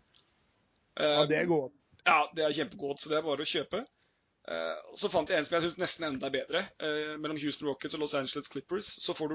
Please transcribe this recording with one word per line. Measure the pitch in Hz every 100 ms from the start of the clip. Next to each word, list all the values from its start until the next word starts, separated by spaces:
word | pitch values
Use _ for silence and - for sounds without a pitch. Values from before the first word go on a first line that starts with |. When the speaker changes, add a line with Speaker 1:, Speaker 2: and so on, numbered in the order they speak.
| - _ _ _ _ _ _ _ _ -
Speaker 1:
Ja, | 151 147 151
det | 156
er |
Speaker 2:
Eh, | 175
Speaker 1:
godt. | 156 127 - _ - 180
Speaker 2:
Ja, | 156 147 160
det |
er | 151
kjempegod, | 147 135 147 139 139
så | 156
det | 151
er |
bare | 160 139
å | 156
kjøpe. | 160 131 190 285 _ _ _ _ _ -
Eh, | 82 82 80 -
og |
så | - 190
fant | 180 151
jeg | 170
en |
som | 139 170
jeg |
synes | 170 175
nesten | 170 - 156
enda | 131 135
bedre, | 131 - 165 190 -
eh, | 156 151 151 151
mellom | 151 156
Houston | 147 - 147
Rockets | 131 147
og | 160
Los | 147
Angeles | 143 131 147 -
Clippers. | 139 - 190 - -
Så | -
får | 165
du | 151